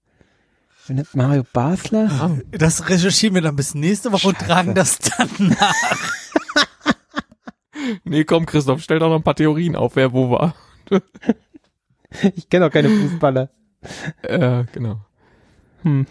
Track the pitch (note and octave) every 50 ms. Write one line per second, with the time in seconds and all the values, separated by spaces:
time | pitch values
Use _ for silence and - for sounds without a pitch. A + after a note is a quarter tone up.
0 | _ _ _ _ _ _ _ _ _ _ _ _ _ _ _ _ _ - C3 C3
1 | D3 - - C#3 B2 C3+ C#3+ C#3 B2+ - _ B2 A#2+ D3 F#3 F#3 - - - G#3+
2 | A3 G#3+ E3 C3 D3 F3+ E3 C3 - - - - D#3 D#3+ E3 - - - F#3 F3+
3 | E3+ G3 - - - A3 F#3+ F#3 D#3+ D#3+ C#3+ C#3 C#3 - - C#3+ D3 E3+ G#3 G3+
4 | - - G3 F#3 - G3 F3+ - - - E3+ F3+ F3+ F3 F#3+ F#3+ F#3 - - -
5 | - - - - - - - - G3+ F3+ - - G3+ G3 - G5+ A5 - - -
6 | - - C6+ - - - - D#4+ - - - D4 C#4+ - - _ - D#4 - -
7 | _ _ _ D4 - - - _ _ - - _ _ _ _ D4 C#4+ B3+ A3 F#3
8 | - - D#3 D3+ D#3 - - E3 E3 - - D3+ C#3+ C3+ - E3 D#3+ - D#3+ D#3+
9 | D#3+ E3 D#3+ D#3+ D#3+ - C#3+ - D3+ D#3 D3+ D#3+ F3 E3+ - - A#2 B2 - C#3+
10 | C3 C3 B2 C3 C3 B2 A#2+ - - E3+ - - - - _ _ _ - G3 F#3+
11 | - _ _ - - - A3+ - _ _ _ - _ _ _ _ _ _ _ _
12 | _ _ - - - G3 - F3 - - - F3+ F3+ D3+ - D#3+ D3 - A3 G#3
13 | G3 F#3+ F3 E3 D3+ C#3+ C3 B2+ C3 C#3 - _ _ _ _ _ - - - -
14 | - - D3+ - - - - F3+ D3+ B2 B2+ A#2+ A#2+ A#2 - - A#2 A2 G#2 G#2+
15 | G2+ _ _ _ _ _ _ _ _ _ _ _ _ _ _ _ - E3 C#3+ C3+
16 | C3+ -